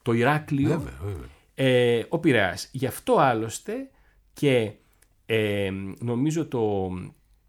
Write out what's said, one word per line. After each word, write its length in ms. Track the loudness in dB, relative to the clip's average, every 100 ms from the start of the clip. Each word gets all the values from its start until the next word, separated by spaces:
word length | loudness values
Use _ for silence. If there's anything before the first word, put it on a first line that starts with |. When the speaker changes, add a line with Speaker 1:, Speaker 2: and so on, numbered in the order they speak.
Speaker 1:
το 100 | 0
Ηράκλειο, 560 | 2 2 0 0 0 2
Speaker 2:
Βέβαια, 300 | 0 -4 -10
βέβαια. 220 | -10 -10 -12 -20 _ -2
Speaker 1:
ε, 500 | 2 4 4 2 0
ο 100 | 0
Πειραιάς. 500 | 4 4 2 -2 -10
Γι' 140 | -6 -6
αυτό 300 | -4 0 4
άλλωστε 720 | 4 2 -4 -8 -10 -10 -10 _ _ _ _
και, 380 | -2 2 2 0 -6 _ _ _ _ -2
ε, 440 | 0 0 0 -2 -4 -8 -8
νομίζω 460 | -4 -2 -2 -2 -4
το 440 | -2 0 0 -4 -6 -10 -18 _ _